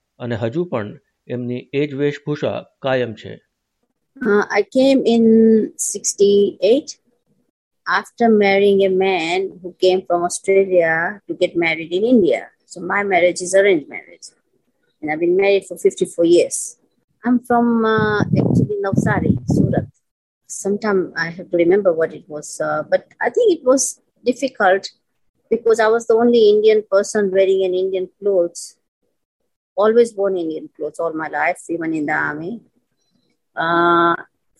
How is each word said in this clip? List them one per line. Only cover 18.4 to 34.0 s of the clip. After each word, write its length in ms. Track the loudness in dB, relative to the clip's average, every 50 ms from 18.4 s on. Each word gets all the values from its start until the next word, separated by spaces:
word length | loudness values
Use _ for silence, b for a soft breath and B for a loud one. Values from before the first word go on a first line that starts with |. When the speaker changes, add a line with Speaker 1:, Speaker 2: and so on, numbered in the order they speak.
Speaker 2:
actually 340 | 0 0 2 0 0 -2 -4 -4 -4
Navsari, 480 | -2 -2 -2 -2 -2 -2 -2 0 -2 -2 -2 -2 -2 0
Surat. 340 | 0 0 0 0 -4 -6 -8 _ _ _ _ _ _ _ _ _ _ _ -18
Sometimes 520 | -16 -8 -4 -4 -4 -2 -2 -2 -2 -2 -2 -4 -6 -8 -8
I 20 | -8
have 180 | -8 -14 -10 -4
to 120 | 0 0
remember 300 | 2 2 2 2 2 0
what 220 | 0 0 -2 -4 -6 -14
it 100 | -16 -14
was, 220 | -14 -14 -14 -14 -10 -8
uh, 200 | -6 -4 -4 -6 -4 -2
but 100 | -4 -4 -4 _ _ -6
I 100 | -6 -4
think 200 | 0 2 2 2 0
it 100 | 0 0 0
was 160 | 0 0 0 -6 -8 _ _ _ _ _ -4
difficult 600 | -4 -4 -2 -6 -8 _ 0 2 2 2 0 -2 -10 _ _ _ _ _ _ _ _ _ _ _ -4
because 320 | -4 -2 2 0 2 2 2
I 20 | 2 2
was 120 | 0 0
the 120 | 0 0 2
only 240 | 4 4 4 4 4 4
Indian 320 | 4 4 4 4 2 2 0 0 0
person 380 | 0 0 0 -2 -2 -2 0 2
wearing 300 | 2 2 2 2 0 0
an 100 | -2 -2
Indian 320 | -2 -2 -2 -4 -6 -6 -8
clothes. 500 | _ -6 -4 0 0 0 0 -2 -6 -12 -18 -18 _ _ _ _ _ _ _ _ _ _ _ _ _ _ _ _ _ _ _ _ -2
Always 380 | 0 2 4 4 4 2 2 0 -4
worn 180 | -2 -2 -2 -2 -4
Indian 240 | -6 -8 -8 -12 -14
clothes 340 | _ -10 -10 -10 -6 -6 -6
all 140 | -6 -6 -6 -8
my 40 | -6
life, 320 | -4 -4 -2 -2 -4 -6 -8 -8
even 300 | -8 -6 -6 -6 -4 -4
in 60 | -4
the 100 | -4 -4 -4
army. 340 | -4 -6 -6 -8 -10 -12 -12 -14 _ _ _ _ _ _ _ _ _ _ _ _ _ _ _ _ _ _ -8
Uh, 580 | -6 -4 0 2 2 4 4 4 4